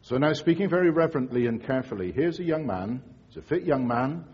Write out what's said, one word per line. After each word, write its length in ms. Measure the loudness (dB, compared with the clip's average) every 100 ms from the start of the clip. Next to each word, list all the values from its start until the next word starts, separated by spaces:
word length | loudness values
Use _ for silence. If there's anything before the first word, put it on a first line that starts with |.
So 160 | -2 0
now, 140 | 2
speaking 360 | 2 2 2 2
very 220 | 4 4
reverently 560 | 4 2 0 -2 0 0
and 160 | -2
carefully, 480 | -2 -4 -2 -6 -4
here's 300 | 0 -2 -2
a 20 |
young 240 | -2 -2 -2
man. 340 | -4 -4 -8 -10 -20 -20
He's 80 | -20
a 60 |
fit 200 | -4 -2
young 240 | 0 0 2
man. 380 | 0 0 -4 -10